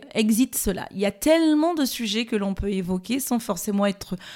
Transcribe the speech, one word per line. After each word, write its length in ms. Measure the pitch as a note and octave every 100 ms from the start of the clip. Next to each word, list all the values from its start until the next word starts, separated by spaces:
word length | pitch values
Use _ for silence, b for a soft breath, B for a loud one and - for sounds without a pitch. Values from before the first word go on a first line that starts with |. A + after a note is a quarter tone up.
| -
existe 420 | - A3 G#3+ C4 -
cela. 320 | G#3 F#3 -
Il 80 | F#3+
y 60 | G3+
a 60 |
tellement 640 | - D4+ E4 D#4+ D4+ E4
de 100 | D#4+
sujets 420 | C4 - A3 A3 A#3
que 120 | G#3+
l'on 160 | G3
peut 180 | F#3+ G3+
évoquer 480 | F#3+ F3 F#3 F#3 C4
sans 200 | - A#3+
forcément 460 | - F3+ G#3+ G3+ G3+
être 300 | G3 - F3+ B